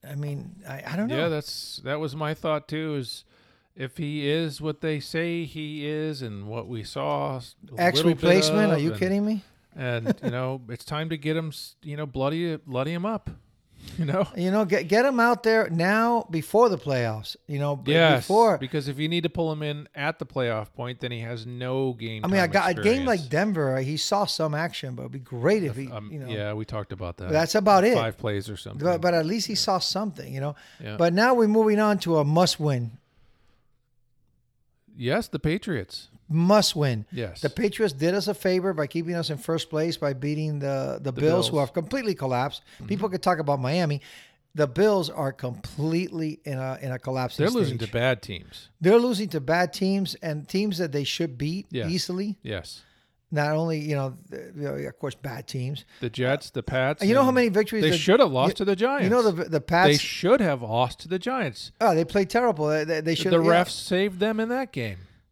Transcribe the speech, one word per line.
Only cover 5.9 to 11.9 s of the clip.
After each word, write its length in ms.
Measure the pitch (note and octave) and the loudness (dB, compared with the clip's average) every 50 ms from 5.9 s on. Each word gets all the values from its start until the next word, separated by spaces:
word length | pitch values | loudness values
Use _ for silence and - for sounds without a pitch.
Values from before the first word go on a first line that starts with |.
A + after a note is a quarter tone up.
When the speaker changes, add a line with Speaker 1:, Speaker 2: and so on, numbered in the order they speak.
| D3+ D#3 D#3 D#3 D3+ C3+ C3 | -4 -4 -4 -4 -4 -6 -8
Speaker 2:
and 260 | A2+ G#2 G2+ G2 G#2 | -8 -8 -8 -10 -8
what 180 | G#2+ A#2 A2+ | -8 -8 -8
we 160 | F2+ B2 A2+ G#2 | -8 -8 -10 -10
saw 540 | - - C#3 C#3 D3 D3 C#3+ C#3+ C#3+ C3+ | -8 -8 -6 -2 -2 -2 -2 -2 -4 -6
s-, 180 | B2+ A#2+ - - _ - - C#3 | -8 -10 -14 -20 _ -20 -16 -4
a 40 | - F3 | 2 2
Speaker 1:
Ex 160 | F3 - C#3 | 4 4 4
Speaker 2:
little 140 | D#3+ E3+ E3 | 4 4 4
bit 100 | - - | 4 4
Speaker 1:
replacement? 500 | E3+ F3 F#3+ - - G3 G#3 G#3+ - E3 | 6 6 6 6 4 4 4 4 4 4
Speaker 2:
of 60 | D3 | 2
Speaker 1:
Are 20 | |
you 120 | C#3+ D#3+ - | 2 0 0
Speaker 2:
and, 60 | G#2 | 0
Speaker 1:
kidding 280 | - F#3 F#3+ G3+ G#3 | 0 0 2 0 0
me? 160 | G#3 A3 G#3 - _ _ _ _ _ _ | 0 -2 -2 -6 _ _ _ _ _ _
Speaker 2:
and, 380 | - C#3 B2+ A#2+ A#2 A2+ A#2 A#3 - - | -8 -4 -4 -4 -2 0 -2 -2 -2 -2
you 60 | B3+ | -4
know, 320 | B2 B2 B2+ C3 C3 C3+ B2 | -4 -2 -4 -4 -4 -6 -8
Speaker 1:
<laughs> 40 | G#2+ | -12
Speaker 2:
it's 140 | A#2+ A#2 - | -14 -14 -10
time 260 | - D#3 D3+ D#3+ D#3+ | -8 -6 -6 -4 -4
to 80 | E3 D#3 | -6 -4
get 180 | C#3+ D3+ D#3 | -2 -2 -2
him, 120 | D#3+ E3 D#3 | -2 -2 -4
s-, 280 | D3 - - - - _ _ | -8 -10 -16 -18 -20 _ _
you 140 | D#3 | -12